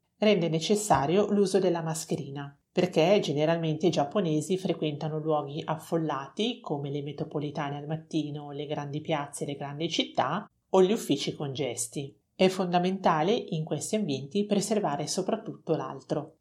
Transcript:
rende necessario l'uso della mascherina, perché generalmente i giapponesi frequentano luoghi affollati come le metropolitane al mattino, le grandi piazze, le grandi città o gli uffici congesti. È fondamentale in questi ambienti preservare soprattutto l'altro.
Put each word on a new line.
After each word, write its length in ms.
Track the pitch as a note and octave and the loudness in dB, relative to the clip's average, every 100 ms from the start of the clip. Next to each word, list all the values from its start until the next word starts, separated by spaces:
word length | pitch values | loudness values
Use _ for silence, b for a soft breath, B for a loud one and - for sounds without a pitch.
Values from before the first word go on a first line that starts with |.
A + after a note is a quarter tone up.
| _ - | _ 0
rende 320 | G#3+ F3+ E3 | 4 4 4
necessario 840 | D#3+ - G#3 - D3+ C#3+ F#3 G#3 | 0 2 2 4 4 4 4 4
l'uso 300 | G#3 F#3+ G3 | 4 4 4
della 220 | F#3 E3+ | 4 2
mascherina, 760 | D#3+ D#3+ - E3 C3+ C#3 C#3+ - _ | -2 -4 -4 -4 -4 -10 -12 -16 _
perché 480 | - F3+ E3+ D#3+ G3+ | 0 2 4 6 6
generalmente 680 | E3 C#3+ D#3 E3+ D#3+ D#3 F3+ | 4 2 2 2 0 2 2
i 40 | |
giapponesi 680 | E3 C#3+ G#3+ E3+ D3+ D3 F#3 | 2 0 0 2 0 0 -2
frequentano 600 | E3+ E3 D#3 C#3+ D#3 D#3 | 0 -2 -2 -2 -4 -4
luoghi 440 | D#3 D3+ C#3 D3 | 0 0 0 -6
affollati 960 | D#3+ D#3+ - E3 D#3 C3+ C#3 - A3+ C4 | -4 -6 -2 -2 0 -4 -6 -4 -2 -2
come 300 | - D3 C#3+ | -6 -4 -4
le 120 | C#3+ | -6
metropolitane 720 | C#3+ C#3+ D3+ D3+ D3 D#3+ C#3+ C#3+ | -6 -8 -6 -4 -4 -4 -6 -6
al 100 | D3 | -6
mattino, 640 | D#3+ - D#3+ D3+ C#3+ D3 | -8 -4 -4 -4 -6 -10
le 160 | C#3+ D3 | -10 -6
grandi 340 | D3 C#3+ C#3+ | -6 -6 -6
piazze, 440 | D3+ D3+ C#3+ - | -2 -2 -4 -6
le 100 | D3+ | -6
grandi 340 | C#3 C#3+ C#3+ E3 | -6 -8 -4 -4
città 640 | D#3 - - B2+ F3 G#3 _ - | -2 -2 0 0 -2 -8 _ 2
o 120 | F#3+ | 4
gli 100 | F#3 | 6
uffici 420 | A3+ - C#3 - | 4 0 -2 -2
congesti. 840 | - C#3+ C3 C3 A2+ - - C#3 - _ - | -6 -6 -4 -4 -4 -6 -8 -10 -14 _ 2
È 120 | F#3 | 2
fondamentale 840 | F#3+ F#3 F3 F3+ F#3+ F#3+ D#3+ E3 | 2 0 2 2 2 2 4 2
in 300 | A#3+ - E3 | 0 -2 -4
questi 320 | D#3 D3 - | -2 -4 -2
ambienti 500 | A3 F#3 C3 C#3 G3+ | -2 -2 -4 -2 -2
preservare 600 | G#3 G3+ - G#3 E3+ C#3+ D3+ | 2 0 2 0 0 -2 -2
soprattutto 720 | - F#3 - - C#3 - D3 | -2 -2 -4 -6 -8 -2 0
l'altro. 600 | C3+ C3+ - F3 C#3+ _ | -2 -8 -4 -4 -4 _